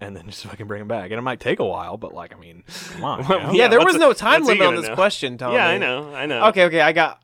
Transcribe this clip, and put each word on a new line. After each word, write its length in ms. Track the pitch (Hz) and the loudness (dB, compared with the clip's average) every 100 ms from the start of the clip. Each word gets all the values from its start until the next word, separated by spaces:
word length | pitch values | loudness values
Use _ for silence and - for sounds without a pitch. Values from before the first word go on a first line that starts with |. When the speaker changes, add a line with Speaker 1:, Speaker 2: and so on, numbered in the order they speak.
Speaker 1:
And 140 | 101 95 | -16 -16
then 100 | 87 | -18
just 160 | - 101 | -18 -18
fucking 220 | - 104 | -14 -12
bring 140 | 104 | -10
him 60 | 104 | -8
back. 240 | 117 95 | -8 -6
And 20 | 110 | -8
it 40 | |
might 180 | 127 123 | -8 -8
take 200 | 120 - | -6 -4
a 60 | 107 | -4
while, 300 | 90 87 107 | -6 -10 -12
but, 160 | 113 | -14
like, 220 | - 85 - | -16 -18 -20
I 20 | |
mean, 240 | 87 - - - - | -20 -20 -20 -18 -16
come 120 | - 254 | -10 -8
on, 200 | - 135 | -4 -2
Speaker 2:
<laughs> 40 | |
Well, 100 | 190 | -2
Speaker 1:
you 60 | - | 2
know? 40 | |
Speaker 3:
Yeah, 40 | 190 | 4
Speaker 2:
yeah, 40 | 240 | 6
Speaker 3:
there 100 | 233 | 6
Speaker 2:
what's 140 | 370 | 6
Speaker 3:
was 20 | 330 | 4
Speaker 2:
a-, 40 | |
Speaker 3:
no 140 | 302 | 4
time 280 | 220 214 320 | 4 2 2
Speaker 2:
what's 120 | 277 | 4
he 60 | 214 | 4
Speaker 3:
limit 80 | 185 | 2
on 60 | |
Speaker 2:
gonna 80 | 170 | 0
Speaker 3:
this 80 | 156 | -2
Speaker 2:
know? 60 | 135 | 0
Speaker 3:
question, 420 | 202 - 139 120 | 0 0 -8 -6
Tommy. 180 | 127 240 | -2 0
Speaker 2:
Yeah, 120 | 180 | 2
I 100 | 190 | 0
know, 360 | 175 127 147 | -2 -4 -8
I 120 | 143 147 | -8 -4
know. 200 | 123 214 | 2 2
Speaker 3:
Okay, 180 | 190 175 | 4 2
okay, 160 | 160 | 4
I 100 | 151 | 2
got, 300 | 160 156 - | 4 0 -2